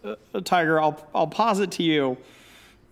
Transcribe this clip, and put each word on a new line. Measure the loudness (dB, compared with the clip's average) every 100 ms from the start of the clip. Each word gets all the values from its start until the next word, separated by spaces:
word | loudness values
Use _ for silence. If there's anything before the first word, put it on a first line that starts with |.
uh, | -14 -14 _ -10
Tiger, | 0 2 4 2
I'll, | 2 -2 -4
I'll | -2 0
posit | 0 0 0 -2
to | -2
you, | 0 2 0 -4 -10 -20 -20 -20 -20 _ _